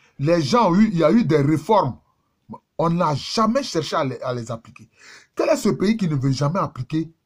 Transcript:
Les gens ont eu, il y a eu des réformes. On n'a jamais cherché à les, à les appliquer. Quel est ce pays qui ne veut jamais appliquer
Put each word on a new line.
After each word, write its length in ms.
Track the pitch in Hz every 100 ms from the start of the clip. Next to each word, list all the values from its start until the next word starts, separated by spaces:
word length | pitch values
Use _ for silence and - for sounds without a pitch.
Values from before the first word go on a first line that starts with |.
| _ -
Les 220 | 143 175
gens 280 | 139 247 208
ont 60 | 170
eu, 140 | 220
il 80 | 175
y 60 |
a 80 | 156
eu 140 | 214 180
des 160 | 151
réformes. 560 | 139 156 - 214 147 - _ _ _ _ - 220 _ -
On 120 | 165
n'a 240 | 170 170 147
jamais 480 | - - 220 254
cherché 320 | 277 170 147 180
à 80 |
les, 160 | 143 120
à 120 | 131
les 180 | 123 113
appliquer. 360 | 117 - - - _ - - _ -
Quel 140 | 339
est 80 | 311
ce 120 | 208
pays 280 | 143 190 226
qui 100 | 180
ne 80 | 147
veut 160 | 135
jamais 280 | 131 143 185
appliquer 520 | 160 - 123 156 160 _